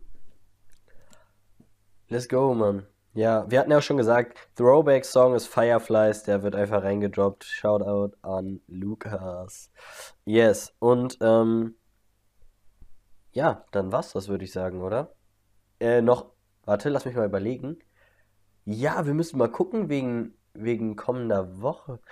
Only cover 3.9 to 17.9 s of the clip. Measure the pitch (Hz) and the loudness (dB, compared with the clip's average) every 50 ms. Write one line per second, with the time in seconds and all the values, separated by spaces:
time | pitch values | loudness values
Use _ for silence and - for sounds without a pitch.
3.9 | 143 139 117 110 117 120 120 120 - - - _ _ - 120 123 135 151 160 143 | 0 0 2 4 2 2 2 -2 -8 -18 -20 _ _ 2 6 6 6 6 6 6
4.9 | 139 131 123 - - 131 127 127 127 113 113 - - 123 117 117 120 113 113 - | 4 2 2 2 4 4 6 6 4 2 -2 -2 0 0 2 4 2 2 2 2
5.9 | 110 110 107 107 107 107 - - 101 101 101 104 98 101 104 104 107 101 95 98 | 2 4 4 4 2 0 -2 -2 -2 0 0 -2 -2 -2 -2 0 0 -2 0 0
6.9 | 101 104 104 101 - - 98 101 101 - - - - - - 107 104 104 98 101 | -2 -2 -2 -4 0 0 0 0 0 -4 -12 -14 -12 -4 0 0 0 0 0 -2
7.9 | 104 101 101 101 - _ - 92 95 95 95 95 98 90 - _ 85 92 95 101 | -2 -2 -2 -4 -6 _ -10 -6 -6 -6 -6 -6 -10 -12 -14 _ -12 -10 -8 -8
8.9 | 107 - - 117 107 95 92 92 87 90 92 - - - - _ _ _ - - | -8 -10 -10 -10 -10 -8 -8 -10 -10 -12 -12 -14 -18 -20 -20 _ _ _ -20 -20
9.9 | - - - - - _ _ 104 107 113 117 110 101 - - - _ _ 113 120 | -20 -20 -20 -20 -20 _ _ 2 4 6 6 6 4 2 -2 -12 _ _ 2 2
10.9 | 123 123 123 127 - - - 113 113 113 113 113 113 113 113 113 113 _ _ _ | 4 2 2 -4 -4 0 2 4 4 4 4 2 2 0 -2 -4 -8 _ _ _
11.9 | _ _ _ _ _ _ _ _ _ _ - - _ _ _ - _ _ - - | _ _ _ _ _ _ _ _ _ _ -20 -20 _ _ _ -20 _ _ -20 -20
12.9 | - - _ _ - - _ _ _ 123 147 165 113 - - _ - 101 95 95 | -20 -20 _ _ -20 -20 _ _ _ -2 -2 0 -2 -2 -10 _ -4 -4 -4 -2
13.9 | 95 143 180 - - 101 95 101 101 92 95 92 - 92 92 92 90 92 92 92 | -2 -4 -4 -4 -8 -8 -6 -4 -6 -6 -6 -8 -8 -6 -6 -6 -6 -6 -6 -4
14.9 | 104 123 156 - - _ _ _ _ _ _ _ _ _ _ _ _ _ 113 117 | -4 -4 -4 -6 -12 _ _ _ _ _ _ _ _ _ _ _ _ _ 0 2
15.9 | 117 120 117 120 123 - - - _ _ _ _ _ _ _ - 104 104 - 147 | 2 4 4 4 2 2 0 -10 _ _ _ _ _ _ _ -2 -2 0 0 -2
16.9 | 143 139 - 131 117 123 110 101 98 98 98 113 131 127 131 135 165 165 _ _ | -4 -4 -4 -6 -4 -4 -4 -2 -2 -4 -4 -4 -6 -6 -8 -12 -12 -12 _ _